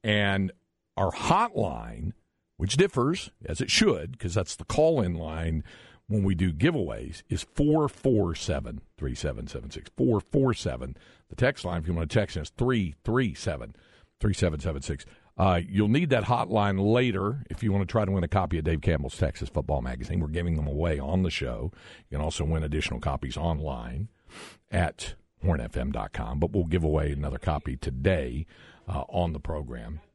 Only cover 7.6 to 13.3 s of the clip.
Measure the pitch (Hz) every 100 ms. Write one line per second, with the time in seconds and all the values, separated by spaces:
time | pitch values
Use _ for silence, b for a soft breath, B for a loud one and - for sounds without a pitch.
7.6 | 147 156 147 - 139 113 90 80 - 71
8.6 | - - - - 69 62 76 57 - 64
9.6 | - - - - 131 107 - 147 131 110
10.6 | - 62 65 65 B B B - 127 -
11.6 | 90 85 80 82 80 113 98 80 73 -
12.6 | 123 120 87 - - 120 120